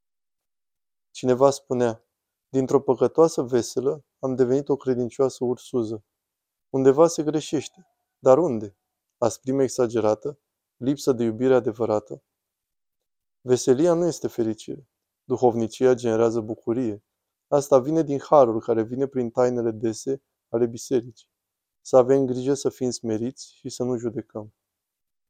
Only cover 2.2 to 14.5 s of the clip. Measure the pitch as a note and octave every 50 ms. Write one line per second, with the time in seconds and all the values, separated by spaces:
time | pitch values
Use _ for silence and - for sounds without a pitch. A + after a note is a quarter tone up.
2.2 | _ _ _ _ _ _ - C3+ C3 B2+ - C3+ - - C3 A#2+ C3 A#2+ - -
3.2 | D#3+ E3 - - C#3+ A#2 C3 A#2+ A2 - - B2+ A#2+ C3+ D#3 D3+ _ _ _ _
4.2 | - C3 C3 B2 C3 A#2+ C3 C#3 C#3+ C#3+ C#3+ C3+ - C3 B2+ A#2+ B2 A2+ - -
5.2 | C3+ C3 - - C3 A#2+ B2 A#2+ - - - B2+ A2+ G#2+ A2+ G#2 - _ _ _
6.2 | _ _ _ _ _ _ _ _ _ _ - C3+ C3+ C3+ C3 C#3+ E3 E3 - -
7.2 | D3+ D3+ D3+ D#3 C#3 - - C#3+ - - _ _ F3+ _ _ _ _ _ _ _
8.2 | - C3 C3 C#3 F3 E3+ B2 A2 G#2 G2+ - _ _ _ _ _ _ _ _ _
9.2 | A#2+ A2+ - - _ C3 C3 C#3 C3+ A#2 - - B2 A#2 A2+ A2+ G#2+ G#2+ G#2+ -
10.2 | - C#3+ D3 _ _ _ _ _ _ _ _ _ B2 B2 D3 C#3 - D3+ C3+ A2+
11.2 | A#2+ A#2 A2 A2 B2+ C3 C3 B2+ A#2 B2 A2 A#2 A#2 G#2 G#2+ G#2+ - - C3+ C3+
12.2 | _ _ _ _ _ _ _ _ _ _ _ _ _ _ _ _ _ _ _ _
13.2 | _ _ _ _ _ B2+ B2 A#2 - - B2+ B2 D#3+ F3 E3+ E3 F3 E3+ C#3+ -
14.2 | - E3 - - F3 E3+